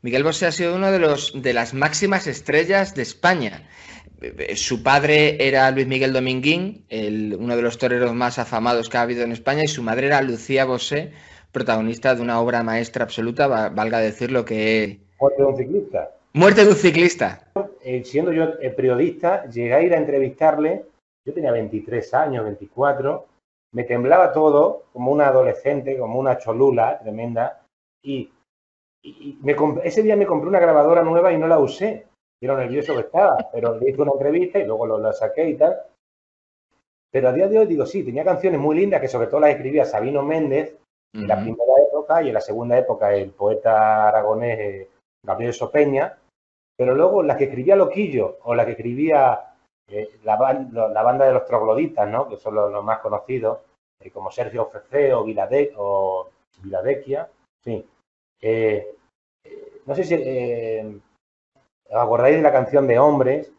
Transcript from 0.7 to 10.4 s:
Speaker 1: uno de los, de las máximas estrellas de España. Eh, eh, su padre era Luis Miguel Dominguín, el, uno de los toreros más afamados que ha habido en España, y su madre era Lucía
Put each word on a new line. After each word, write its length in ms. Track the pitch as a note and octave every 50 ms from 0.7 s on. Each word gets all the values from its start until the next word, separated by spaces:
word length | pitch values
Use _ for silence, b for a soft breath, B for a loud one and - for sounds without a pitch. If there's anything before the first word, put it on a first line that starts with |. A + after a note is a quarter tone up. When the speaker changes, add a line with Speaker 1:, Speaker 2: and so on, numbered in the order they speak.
| F3
Speaker 1:
uno 160 | F#3 G3 G3
de 80 | G3 F#3
los, 420 | E3 D3+ C#3+ C#3 - - - C3+
de 100 | B2 B2+ A#2+
las 200 | A#2 A#2+ A#2 C3
máximas 540 | C3+ C#3+ D3+ D3+ - G3+ G3 G3 F3+ -
estrellas 680 | D#3 C3 - - - C#3+ D#3 E3+ E3+ G3 G3 F#3+ F#3+ -
de 80 | C3+
España. 640 | A#2+ - - _ - F3 F#3 E3 B2 G#2 F2 D2+ - B B B B B B B B B - -
Eh, 140 | - A#1+ -
eh, 180 | - - - D#2
su 280 | - - - B2+ G#2+ -
padre 640 | C3 C#3 C#3+ C#3+ D3 D3+ D3+ D3+ D3 D3 - C3
era 240 | C3+ C3 C3 C3 C3+
Luis 160 | C3 C3+ C3
Miguel 260 | B2+ C3+ C3 C3+ C3+ C3
Dominguín, 720 | C3 B2+ B2+ B2+ B2+ C3 D3 E3 F3 F#3 G3 A3 - _ _
el, 460 | - A2 G#2+ G#2 G#2+ G#2+ G#2+ G#2+ G2+
uno 180 | F2+ A2+ A#2+ A#2+
de 80 | A#2+ A#2+
los 160 | A#2 A2+ A#2
toreros 340 | C3 B2 B2 B2 B2 A#2+ A#2
más 240 | A#2+ B2 A#2+ B2
afamados 500 | C3 A#2 - B2+ A2 A2+ A#2+ A#2+ A#2 A2+
que 100 | A2+ -
ha 40 | A#2+
habido 220 | A#2+ A#2+ B2 A#2+ A#2+
en 80 | A#2
España, 320 | A#2 A2+ - C3+ C#3 D3+ D#3
y 40 |
su 140 | D3 - C#3
madre 260 | A#2+ A2+ A2+ B2 C3+
era 140 | C#3 D3 C#3
Lucía 420 | C3+ C3 A#2+ A2+